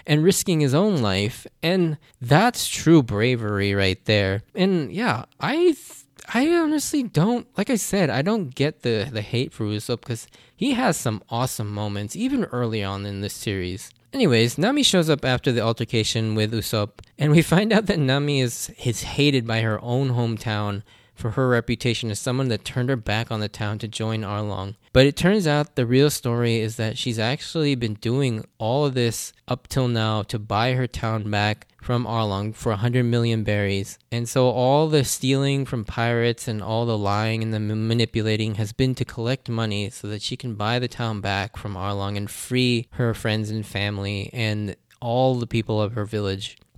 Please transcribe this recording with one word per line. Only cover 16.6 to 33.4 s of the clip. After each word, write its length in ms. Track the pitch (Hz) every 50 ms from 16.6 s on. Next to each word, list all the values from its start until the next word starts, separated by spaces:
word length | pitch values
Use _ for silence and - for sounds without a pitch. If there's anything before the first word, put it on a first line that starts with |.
| 101 - - 107 104 101 _ _ - _ _
and 140 | - 143 151
we 100 | 147 165 156
find 300 | - 160 175 214 220 220
out 140 | 208 220
that 140 | 185 196 170
Nami 400 | 143 131 131 143 143 147 143 135
is, 320 | 127 120 - - - - - - -
is 180 | 123 113 - -
hated 440 | - - - 139 147 139 127 113
by 140 | 113 110 113
her 200 | 113 113 107 -
own 300 | - 120 120 131 139 131
hometown 720 | 123 120 120 117 113 104 - 113 107 104 104 104 101 101 - _ - _ _ _ _ -
for 120 | - 113 101
her 160 | - 131 127
reputation 640 | 123 117 117 - 117 113 - 123 113 - - 113
as 80 | 104 -
someone 300 | - 131 123 131 135 127
that 160 | 110 101 -
turned 240 | - - 131 123 127
her 80 | 139
back 340 | 120 107 - 104 110 117 -
on 100 | 117 107
the 80 | 104 101
town 300 | - - 110 104 110 104
to 80 | 113
join 360 | 107 - - 110 110 110 110 110
Arlong. 520 | 98 104 104 107 104 98 95 95 98 104 _ _ _ -
But 140 | 127 135
it 100 | 143 139
turns 300 | - - 180 202 220 180
out 300 | 151 147 147 147 - -
the 100 | - 123
real 240 | 113 123 131 143 147
story 480 | - - - 123 117 120 120 117 113 113
is 180 | 110 110 110
that 220 | 117 110 110 120 127
she's 200 | - 127 113 113
actually 580 | 107 113 139 151 - - - 165 156 143 139
been 180 | 123 120 107 104
doing 520 | 101 - 113 123 135 143 127 113 110 - - _ -
all 280 | 113 110 123 143 147
of 80 | 143 127
this 380 | 127 120 117 110 - - - - _ _
up 220 | - 123 123 _ -
till 180 | - 139 127
now 360 | 123 120 113 110 110 110 107 95
to 140 | - - 110
buy 340 | 104 110 104 104 117 127 127
her 160 | 127 127 113
town 420 | - - - 113 113 110 101 104
back 380 | 104 101 104 107 107 - - _ _ -
from 240 | - - 123 120 120
Arlong 500 | 110 113 113 110 104 98 98 104 110 113
for 180 | - - 120 110
a 40 |
hundred 280 | 98 110 123 120 127 123
million 400 | 117 117 120 117 117 113 110